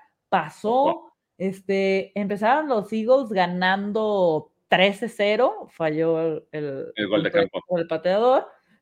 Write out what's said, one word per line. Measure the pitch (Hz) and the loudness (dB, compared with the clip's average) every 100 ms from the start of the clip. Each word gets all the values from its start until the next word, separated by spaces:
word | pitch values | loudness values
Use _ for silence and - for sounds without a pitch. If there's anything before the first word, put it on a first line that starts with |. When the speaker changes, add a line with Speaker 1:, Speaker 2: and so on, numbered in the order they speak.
| _ _ _ | _ _ _
Speaker 1:
pasó. | 185 156 - 208 254 | -2 -2 -6 -2 0
Speaker 2:
Ojo. | 302 330 - _ _ - | 0 -2 -10 _ _ -8
Speaker 1:
Este, | 190 190 - 196 190 190 - 202 | -6 -6 -4 0 0 0 -2 -6
empezaron | 196 202 220 294 302 | -4 -2 2 2 2
los | 220 208 | -2 -2
Eagles | 220 220 269 220 | -4 2 2 2
ganando | 190 175 180 185 196 202 214 214 202 175 156 - _ _ | 0 0 0 0 0 -2 -2 0 2 2 0 -4 _ _
trece | 170 196 196 233 | 4 4 2 -6
cero, | - 202 214 285 427 - | -2 0 2 0 -2 -12
falló | - 160 156 165 160 | -6 -4 0 0 0
el, | 165 156 - | -2 -4 -8
el, | 151 147 135 - | -10 -8 -8 -10
Speaker 2:
El | - 202 | -6 -2
gol | 202 | 0
de | 175 | 0
Speaker 1:
el | |
Speaker 2:
campo. | 202 190 185 - 175 | 0 0 -4 -4 -4
Speaker 1:
el | 170 | -2
pateador, | 160 180 202 247 262 - - _ _ | -4 0 2 4 2 0 -12 _ _